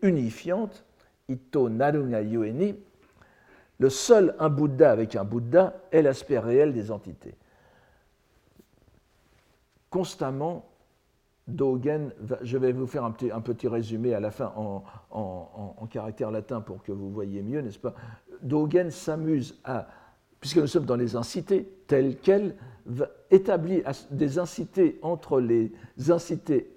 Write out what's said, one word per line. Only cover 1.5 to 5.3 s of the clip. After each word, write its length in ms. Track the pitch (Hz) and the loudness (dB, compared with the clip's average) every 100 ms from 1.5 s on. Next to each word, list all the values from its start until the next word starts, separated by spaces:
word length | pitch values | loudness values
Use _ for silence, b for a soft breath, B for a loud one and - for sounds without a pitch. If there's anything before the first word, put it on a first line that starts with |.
| 151 120 | 0 2
Narunga 540 | 110 139 151 131 113 | 2 2 2 0 -2
Yueni, 540 | 107 113 107 123 202 202 - _ _ b b b b b b - | -2 -2 -2 0 -2 -4 -14 _ _ b b b b b b 0
le 120 | 131 | 2
seul 460 | - - 220 170 - | 4 6 6 6 2
un 80 | 156 | 0
Bouddha 420 | 143 147 131 151 | 2 2 6 6
avec 280 | 110 113 113 | 6 0 -4
un 80 | |
Bouddha 480 | 98 | -4